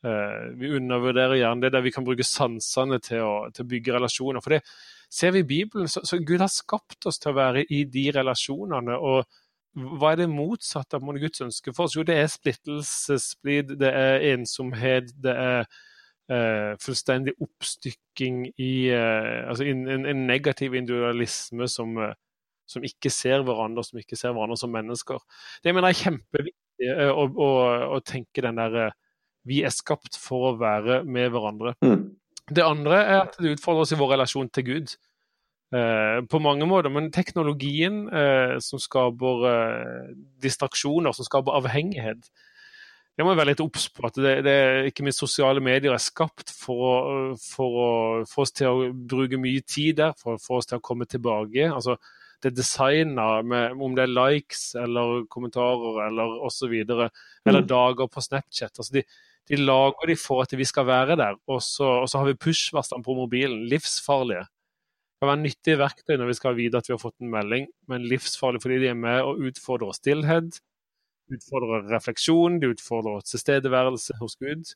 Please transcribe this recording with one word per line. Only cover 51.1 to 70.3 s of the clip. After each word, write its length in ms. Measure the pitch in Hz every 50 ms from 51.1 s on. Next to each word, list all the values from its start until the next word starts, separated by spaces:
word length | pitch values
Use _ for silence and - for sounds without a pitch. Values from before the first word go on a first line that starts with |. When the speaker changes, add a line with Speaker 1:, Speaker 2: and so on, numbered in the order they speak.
| - 131 117 120 110 107 107 107 107 127 147 165
Speaker 1:
Altså, 260 | 156 131 113 123 123 - _ - - _ - - _ _ -
det 100 | 135 123
er 60 | 123
designet 880 | 127 - - - 135 131 143 156 160 160 139 123 110 110 110 110 113 120
med, 240 | 123 120 120 117 127 135 139
om 120 | 131 127
det 80 | 127 131
er 80 | 127 127
likes, 640 | 123 127 135 147 147 143 _ - - - - - 120
eller 460 | 120 120 120 120 120 120 120 123 117 107 -
kommentarer, 720 | 120 123 117 110 123 123 123 127 120 117 117 110 110 104
eller 300 | 107 110 113 113 113 113 117 -
og 80 | 123 -
så 160 | - - 123
videre, 380 | 117 113 107 104 123 120 120 117 _ - - - - _ _
eller 180 | 214 202 - -
Speaker 2:
Mm. 60 | 131 131
Speaker 1:
dager 340 | 123 123 127 127 123 131
på 160 | 123 - 143 131
Snapchat. 540 | - - 135 - _ - - 123 110 _ -
Altså, 220 | 113 - 135 139
de, 20 | 131 _ _ _ _ _ _ _ _ _
de 80 | 147
lager 500 | 139 143 139 135 131 135 139 139 - -
de 100 | 160 165
for 260 | 147 - - 139 127 131
at 100 | - -
vi 120 | 131 135
skal 220 | 131 - - 135
være 300 | 123 127 127 131 135 165
der, 240 | 165 131 104 101 - _ -
og 140 | 135 127 -
så, 400 | - - - 143 135 127 123 127
og 60 | 123 -
så 60 | 139
har 60 | 139 139
vi 100 | 135 -
push-varslene 640 | - 160 160 - - - - 151 131 - - 123 113
på 140 | 123 131
mobilen, 480 | 127 127 120 117 123 135 135 123 107 113
livsfarlige. 800 | 120 135 156 - - - - - - 143 135 131 120 101 87 92 - _ _ _ _ _ _ _ _ _ _ _ _ _
Det 80 | _ -
kan 60 | 139 139
være 100 | 147 151
nyttige 320 | 147 - _ _ - 160 143
verktøy 360 | 139 143 - _ _ - 160 131
når 60 | 123 123
vi 60 | 123
skal 200 | 117 - 135 123 117
vite 180 | 120 117 113
at 120 | 123 113 -
vi 20 | 127
har 80 | 113
fått 220 | - 120 - _ 120
en 60 | 120 117
melding, 340 | 107 104 104 113 127 139 - - _ _ -
men 140 | 131 123 123
livsfarlige 560 | 120 127 127 - - - - - 131 123 117
fordi 220 | - 127 127 131 131
de 60 | 127 120
er 60 | 120
med 220 | 117 117 120 127 131
og 140 | 135 143 208 143 131
utfordrer 460 | 127 - - - 131 120 117 98 95
stillhet, 640 | - _ 139 143 151 151 147